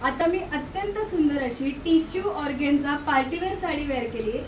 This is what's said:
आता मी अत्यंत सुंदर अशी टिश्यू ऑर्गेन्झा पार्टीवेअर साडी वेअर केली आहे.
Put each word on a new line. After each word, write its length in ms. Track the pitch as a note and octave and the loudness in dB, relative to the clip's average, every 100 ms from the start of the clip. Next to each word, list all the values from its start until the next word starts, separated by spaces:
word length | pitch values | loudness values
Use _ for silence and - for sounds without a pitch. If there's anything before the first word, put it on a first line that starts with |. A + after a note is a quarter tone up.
आता 220 | C4 C4 E4+ | -2 2 2
मी 120 | F4+ | 2
अत्यंत 680 | C4+ D4 C#4 F#4+ G#4 G#4 G#4+ | -2 -6 -4 -6 -4 -2 -2
सुंदर 380 | F4+ D4 C#4+ | 2 2 2
अशी 260 | B3+ A#3+ C4+ | -2 -2 -4
टिश्यू 520 | - E4+ E4 D#4+ F#4 | -2 4 4 4 -2
ऑर्गेन्झा 720 | G4 F4+ C#4+ C4 C#4+ C#4+ C#4 D4 | -2 -2 -2 0 4 4 2 -2
पार्टीवेअर 600 | - C4+ C4 E4+ F#4 G4 | 2 2 2 -2 -2 -2
साडी 280 | F4 D4 | -2 -2
वेअर 200 | D4 B3+ | -2 -2
केली 280 | A#3 A#3 G#3+ | -2 -4 -4
आहे. 80 | B3 | -4